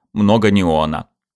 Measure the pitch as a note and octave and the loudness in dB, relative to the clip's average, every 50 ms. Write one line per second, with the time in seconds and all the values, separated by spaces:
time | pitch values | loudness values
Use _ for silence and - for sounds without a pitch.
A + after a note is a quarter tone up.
0 | _ _ - G#2 G#2 G2+ A2 A2+ G2+ G#2 G2+ G2+ F#2 E2+ D#2 D#2 D#2 D#2 D2+ - | _ _ -6 -2 0 2 2 2 2 2 2 2 0 0 0 0 -2 -4 -6 -8
1 | - - _ _ _ _ _ | -12 -14 _ _ _ _ _